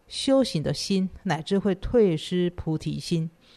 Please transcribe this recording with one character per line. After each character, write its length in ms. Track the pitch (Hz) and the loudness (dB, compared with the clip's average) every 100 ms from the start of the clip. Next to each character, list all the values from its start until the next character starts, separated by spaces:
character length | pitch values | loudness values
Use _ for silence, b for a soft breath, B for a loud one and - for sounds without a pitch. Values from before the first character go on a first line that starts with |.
| _ | _
修 340 | - - 269 | -4 2 4
行 200 | 254 160 | 4 0
的 100 | 143 | -2
心， 380 | 147 - 190 185 - | -4 0 0 0 -4
乃 180 | 190 151 | -4 -2
至 160 | - 196 | 0 0
会 160 | 208 | 0
退 420 | 180 - 247 208 160 | -2 0 4 4 2
失 320 | - 180 175 | -2 0 0
菩 280 | 175 - 156 | -2 -4 -4
提 180 | 151 147 | -4 -6
心。 320 | - 170 160 - B | -2 -2 -2 -8 B